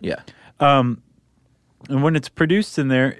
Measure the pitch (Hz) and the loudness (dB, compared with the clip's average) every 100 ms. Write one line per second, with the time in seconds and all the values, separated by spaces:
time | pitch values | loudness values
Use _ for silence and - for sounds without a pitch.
0 | 90 - - - - - 143 139 123 113 | -8 -10 -12 -20 -20 0 2 4 2 -4
1 | _ _ _ _ _ _ _ _ - 135 | _ _ _ _ _ _ _ _ -6 -2
2 | 151 156 - - 160 196 214 - 135 131 | 0 -2 -4 -4 0 0 -2 -4 0 2
3 | 135 | 0